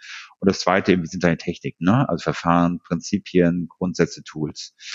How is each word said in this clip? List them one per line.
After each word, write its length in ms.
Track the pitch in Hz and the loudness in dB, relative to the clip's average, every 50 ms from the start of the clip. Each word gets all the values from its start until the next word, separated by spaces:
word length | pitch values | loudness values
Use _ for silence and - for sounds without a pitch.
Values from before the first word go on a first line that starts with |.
| - - - - - - _ - | -18 -18 -16 -16 -18 -20 _ 0
Und 120 | 92 98 | 2 2
das 100 | 92 - | 2 2
zweite 320 | - 87 92 98 - 104 | 0 2 2 2 4 4
eben, 100 | 92 90 | 2 2
wie 40 | 80 | 2
sind 160 | 73 95 87 | -6 -6 0
deine 140 | 90 85 82 | 2 2 2
Techniken, 480 | - - 90 85 - - - - - 82 | 2 -2 -8 -8 -6 -8 -10 -8 -2 0
ne? 240 | 92 117 135 143 - | 2 2 2 2 0
Also 140 | 87 - | -2 -2
Verfahren, 560 | - 78 76 - - 85 85 87 85 87 87 82 | -2 -4 -4 -2 0 2 4 4 4 2 0 -4
Prinzipien, 920 | _ - 87 82 - - 101 95 _ - - 90 87 85 87 87 82 - | _ -6 -6 -6 -2 -4 -4 -4 _ 0 2 4 4 4 2 0 -4 -8
Grundsätze, 540 | - - 90 90 80 - 85 - - 73 | -8 -6 -6 -6 0 0 0 0 -2 -14
Tools. 520 | - - - 76 76 73 - - - - _ _ - - - | -18 -14 -8 -6 -6 -6 -6 -12 -16 -16 _ _ -16 -14 -14